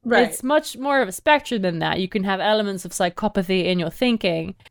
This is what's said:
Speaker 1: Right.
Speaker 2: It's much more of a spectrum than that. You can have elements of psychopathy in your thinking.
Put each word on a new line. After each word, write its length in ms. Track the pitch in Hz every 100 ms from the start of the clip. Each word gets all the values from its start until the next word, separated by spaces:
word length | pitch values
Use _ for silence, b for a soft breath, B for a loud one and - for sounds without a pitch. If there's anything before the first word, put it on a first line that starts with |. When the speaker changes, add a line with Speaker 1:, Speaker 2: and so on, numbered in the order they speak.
Speaker 1:
Right. 260 | 233 233 240
Speaker 2:
It's 120 | -
much 340 | 254 302 302 220
more 240 | 277 277
of 80 | 208
a 20 |
spectrum 500 | 185 - 294 294 233
than 160 | 185 170
that. 200 | 160 160
You 80 | 185
can 160 | 220
have 160 | 190 190
elements 460 | 185 214 202 196 180
of 60 |
psychopathy 760 | - 180 - 214 208 185 190 180
in 120 | 180
your 120 | 165
thinking. 640 | - 254 226 190 165 160 - b